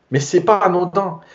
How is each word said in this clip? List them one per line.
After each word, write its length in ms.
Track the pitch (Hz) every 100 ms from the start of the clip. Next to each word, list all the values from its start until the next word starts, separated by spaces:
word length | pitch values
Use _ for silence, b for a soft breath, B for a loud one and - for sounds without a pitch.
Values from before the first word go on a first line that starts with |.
| -
Mais 80 | 135
c'est 220 | 139 180
pas 160 | 170 208
anodin. 640 | 190 180 180 196 190 165 b